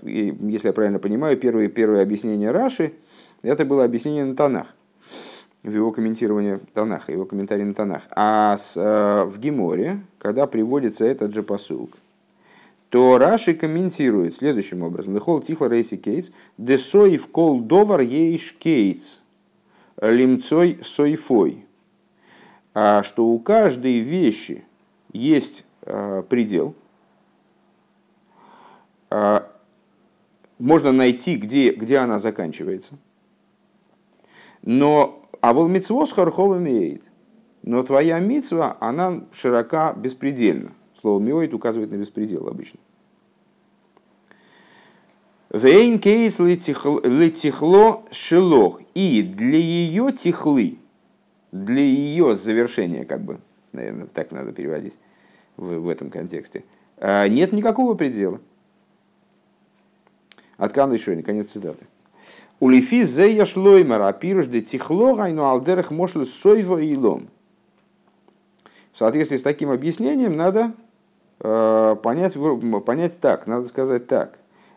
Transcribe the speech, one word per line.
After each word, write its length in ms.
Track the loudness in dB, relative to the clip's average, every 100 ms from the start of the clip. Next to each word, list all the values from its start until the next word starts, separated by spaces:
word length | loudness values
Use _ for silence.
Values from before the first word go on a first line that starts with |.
и, 320 | -10 -4 -4 -4
если 260 | -6 -4 -2
я 60 |
правильно 260 | 0 -2 -2
понимаю, 380 | -4 -4 0 0
первое, 320 | 0 0 -2
первое 340 | 0 2 2
объяснение 480 | 2 -2 -4 -4 -2
Раши, 420 | -2 -2 -2 -6 -6 _ -20 -20 _
это 240 | -4 -2 0
было 200 | 2 2
объяснение 400 | 0 -4 -4 -6
на 100 | 0
Танах, 320 | 0 0 -6 _ _ _ _ -20 -20 -20 -20 _
в 100 | -6
его 180 | -2 -2
комментировании 680 | -2 -4 -2 -2 -2 -2 -4 -8
Танаха, 380 | -6 -4 -6 -8
его 140 | -8 -8
комментарий 380 | -8 -6 -4
на 100 | -4
Танах. 300 | -6 -6 -6 -8
А 460 | -2 0 2 2 0
с, 160 | -6 -4
э, 480 | 0 0 2 0
в 160 | -2 -4
Геморе, 640 | -6 -4 -2 -2 -4 -6 -12 _
когда 260 | -6 -2 -2
приводится 600 | -2 -2 -2 -4 -2 -2
этот 280 | -2 -4
же 80 | -6
пасук, 500 | -6 -8 -8 -12 -12 _ _ _ _ _ _ _ _ _ _
то 280 | 4 6 8
Раши 360 | 6 4 0
комментирует 840 | -2 -2 -2 -4 -2 0 0 -2 -2
следующим 480 | -2 -2 -4 -8
образом. 320 | -8 -8 -6 -6
"Лехол 260 | -2 -4
тихла 260 | -4 -4 0
рейси 300 | 0 -2 -6
кейтс, 320 | -6 -6 -8 -18 _ -12
десоев 720 | 0 0 2 4 6 4 -2
кол 320 | 0 2 2
довар 400 | 2 4 4 2
ейш 520 | 0 0 0 -2 -8 -8
кейтс, 600 | 0 2 2 0 -10 -20 _ _ _ _ _ _ _ -4
лимцой 800 | 0 2 4 2 0 2 2 0
сойфой". 840 | -10 -2 -2 -2 0 2 2 -2 -18 _ _ _ _ _ _ _ -20 _ _ 0
А, 260 | 2 2
что 240 | 0 -2 0
у 140 | 0
каждой 600 | 2 2 2 0 -2 -2
вещи 640 | -2 0 0 -2 -10 -16 -16 _ _ _ _
есть, 540 | -8 0 0 0 -14 _ _
э, 400 | -12 -8 -6 -8 -2
предел. 460 | -2 0 -2 -4 -8 _ _ _ _ _ _ _ _ _ _ _ _ _ _ _ _ _ -20 -20 -20 _ _ _
А, 420 | -2 0 0 -2 -20 _ _ _ _ _ _ _ _ _ _
можно 320 | 2 4 4
найти, 440 | 4 4 2 -2 -4
где, 360 | -2 2 2
где 260 | 2 0 0
она 220 | 0 -2
заканчивается. 760 | -4 -6 -8 -8 -8 -8 -12 -20 _ _ _ _ _ _ _ _ _ _ _ _ _ _ -20 _
Но, 640 | -2 2 4 4 2 -2 _ -2
а 120 | 2
вол 140 | 4 2
мицвос 440 | 0 -2 -2 -2
хархов 460 | 0 0 2 0 0
имеет. 460 | 0 -2 -2 -6 _ _ _ _ _ _
Но 180 | -4 -4
твоя 360 | 2 2 2 0
мицва, 580 | -2 -2 -4 -4 -4 -4
она 440 | -6 -4 -4 -6 -12
широка 600 | -6 -2 0 0 -2 -2
беспредельно. 800 | -4 -10 -6 -8 0 0 0 -6 -18 _ _
Слово 180 | -2 0
"миоид" 340 | 0 -2 -2
указывает 380 | -4 -4 -4 -6
на 40 | -8
беспредел 520 | -10 -8 -6 -6 -10
обычно. 320 | -12 -16 -20 _ _ _ _ _ _ _ _ _ _ _ _ _ _ _ _ _ _ _ _ _ _ _ _ _ _ _
"Вейн 480 | 2 8 8 8 4
кейс 420 | 4 4 2 2
летихл-, 680 | 2 2 -2 -4 -2 0 2
летихло 960 | 4 2 2 -4 -2 4 8 6 4 -8
шелох". 680 | -16 2 4 6 6 4 0 -12
И 300 | -4 0 0
для 340 | 0 -4 0 2
ее 540 | 2 -2 -2 0 -2
тихлы, 640 | -2 -4 -2 0 2 0 -4 _ _ _ _ _ _ _
для 300 | -12 -4 0
ее 540 | 2 0 -2 2 2 2
завершения, 720 | 0 0 0 -2 -4 -6 -8
как 160 | -10
бы, 180 | -10 -14 _ _ _
наверное, 340 | -14 -12 -12 -12
так 240 | -12 -12
надо 200 | -12 -14
переводить 480 | -10 -8 -8 -10 -18 _ _ _ _ _ -16
в, 220 | -10 -8
в 100 | -6
этом 220 | -8 -8
контексте, 520 | -12 -12 -12 -14 -18 -18 _ _ _
а, 300 | -2 2 2
нет 260 | 2 0
никакого 420 | 0 -2 0 0 0
предела. 440 | -2 -2 -4 -6 -16 _ _ _ _ _ _ _ _ _ _ _ _ _ _ _ _ _ _ -20 _ _
От 160 | -4
Кана 240 | 0 0 0
Ишуэна, 260 | -4 -6
конец 280 | -4 -6 -6
цитаты. 340 | -10 -14 -14 -20 _ _ _ -20 -20 -20 _
"Улифи 440 | 4 6 6 2
зе 300 | 2 4 4
яшлоймар, 680 | 4 0 4 6 8 6 2
а 100 | 0
пируш 360 | -2 -2 -2 0
де 140 | -2
тихло 540 | -4 -8 -4 2 2 2
гайну 300 | -2 -2 0
алдерах 440 | 0 0 -2 -2
мошлю 340 | -4 -4 -4 -6
сойво 520 | 0 4 4 2 -2
и 160 | 0 0
лом". 320 | 0 -2 -8 _ _ _ _ _ _ _ _ _ _ _ _ _ _ _ _
В 60 | -2
соответствии 400 | 0 0 -2 -2
с 40 |
таким 300 | -2 -2 -2
объяснением 640 | -2 -4 -4 -2 -2 -2 0
надо, 380 | 0 0 -2 -6 _ _ _ _ _ _
э, 560 | -2 0 2 4 2 2
понять, 320 | -2 -2 -2 -2
в-, 460 | -2 -2 -2 -4
понять 360 | -2 -2 -4 -2
так, 260 | 0 0 -2
надо 180 | -6 -6
сказать 380 | -6 -2 -2 -2
так, 320 | -4 -4 -10 _ _ _